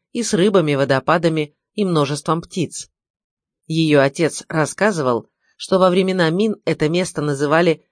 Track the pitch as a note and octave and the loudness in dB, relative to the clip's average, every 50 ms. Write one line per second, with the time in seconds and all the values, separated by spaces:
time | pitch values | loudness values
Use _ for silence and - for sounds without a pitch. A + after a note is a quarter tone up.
0 | _ _ _ A#3+ A3+ - - F3 F3+ G#3+ G3 G3 D#3+ D3+ D3 C3+ C#3 B2+ C3+ C3+ | _ _ _ -6 -4 -2 0 2 2 4 4 2 2 2 2 0 0 2 0 0
1 | - - D#3+ F3 D#3+ E3+ D#3+ D#3 D3+ C#3+ - _ _ _ _ - G#3 F#3 F3 D#3 | 2 0 0 2 2 0 0 -2 -4 -6 -10 _ _ _ _ -4 -2 0 2 0
2 | C#3+ C3+ D3 C#3+ - - D#3+ E3+ E3+ - - F#3+ D3+ - - - - - _ _ | 0 0 -2 -6 -4 -4 -4 -4 -4 -8 -6 -4 -4 -4 -6 -14 -16 -18 _ _
3 | _ _ _ _ _ _ _ _ _ _ _ _ _ _ D#3 D#3+ E3 D#3 D3 C#3+ | _ _ _ _ _ _ _ _ _ _ _ _ _ _ -2 0 2 4 4 4
4 | C3+ C#3 C#3 - E3+ C#3+ - - - - - D#3+ D3+ C3 - - F#3+ G#3+ G3+ E3 | 4 2 0 0 -2 -2 -2 -6 -12 -6 -4 -2 -2 -2 -2 -2 -2 0 0 0
5 | C#3+ B2+ A#2+ A2+ G#3+ - _ _ _ _ _ _ - - F#3+ F#3 F#3 F#3 F3 F#3 | -2 0 -2 -2 -4 -8 _ _ _ _ _ _ -6 -2 0 2 4 4 4 2
6 | F#3 F#3+ F#3 F#3 E3+ D#3+ D#3+ F#3 G#3+ A3 G#3+ - _ - D#3+ - D#3 D3+ E3 F3 | 0 0 0 0 0 0 0 0 0 -2 -2 -4 _ -4 -2 -2 -2 0 0 -2
7 | F#3 F3 - - D3 D3+ C#3+ C3+ D3 C#3+ D3 E3 E3+ E3+ D#3+ D3+ _ _ | -2 -4 -4 -4 -4 -4 -2 -2 0 0 2 2 2 2 0 -2 _ _